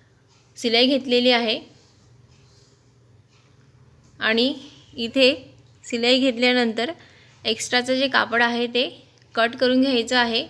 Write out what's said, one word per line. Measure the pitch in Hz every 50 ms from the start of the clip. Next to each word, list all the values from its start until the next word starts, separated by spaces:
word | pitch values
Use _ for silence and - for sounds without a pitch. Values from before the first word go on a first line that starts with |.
| _ _ _ _ _ _ _ _ _ _ _
शिलाई | - - 226 220 233 254
घेतलेली | 254 285 254 254 247 247 247 247 254
आहे. | 247 233 240 220 240 330 - - - - _ _ _ _ _ _ _ _ _ _ _ _ _ _ _ _ _ _ _ _ _ _ _ _ _ _ _ _ _ _ _ _ _ _ _ _ _ _ _ - _ _ _ _ _ _ - -
आणि | - 220 226 233 247 277 302 - - - - - - - -
इथे | 233 233 226 - 269 254 262 294 - - - - - - _ _ _ - -
शिलाई | 247 233 233 240 262 254
घेतल्यानंतर | 269 269 226 233 247 247 247 247 240 226 214 226 240 320 339 - - - - - - - - _ -
एक्स्ट्राचं | 220 220 - - - 247 247 247 262 262
जे | 262 277 262
कापड | 262 226 208 220 226 233
आहे | 240 233 240 233 240
ते | 233 240 240 277 339 - - - _ _ _ _ _ -
कट | 233 226 233 254
करून | 254 262 247 254 254
घ्यायचं | 262 277 254 233 226 240 254 247
आहे | 240 233 226 233 320